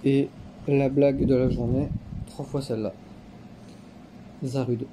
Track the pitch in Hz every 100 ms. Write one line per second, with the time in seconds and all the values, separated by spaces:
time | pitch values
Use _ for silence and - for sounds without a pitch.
0 | 135 139 139 - - - - 139 135 139
1 | 139 139 131 127 127 120 120 127 147 -
2 | - - - - 139 143 135 110 107 -
3 | - - - - - - - - - -
4 | - - - - 135 135 123 120 135